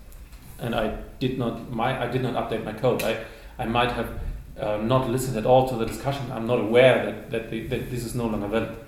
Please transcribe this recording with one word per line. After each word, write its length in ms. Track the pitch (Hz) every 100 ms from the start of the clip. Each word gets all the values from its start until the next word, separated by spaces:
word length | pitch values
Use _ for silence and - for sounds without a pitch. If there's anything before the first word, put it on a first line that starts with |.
| - - - - - -
and 140 | 117
I 240 | 117 107 - - -
did 180 | 127 131
not, 340 | 117 110 -
my, 300 | 113 123 131
I 60 | 123
did 140 | 131
not 140 | 123 -
update 280 | - 110
my 80 | 110
code. 320 | 107 127 107
I, 220 | 107 110 - - - -
I 80 | 113
might 260 | 120 123
have, 180 | 117 110 - - - - -
uh, 200 | 107 107
not 320 | 110 131 113
listened 260 | 127 - 110
at 100 | 123
all 220 | 131 127
to 80 | 117
the 100 | 110
discussion. 460 | - 135 135 123
I'm 160 | 117 113
not 120 | 123
aware 460 | 107 120 131 113 104
that, 260 | 107 -
that, 180 | 117 -
the, 180 | 113 113
that 240 | 120 113
this 140 | 123 113
is 100 | 123
no 100 | 117
longer 220 | 104 101
valid, 300 | 113 - -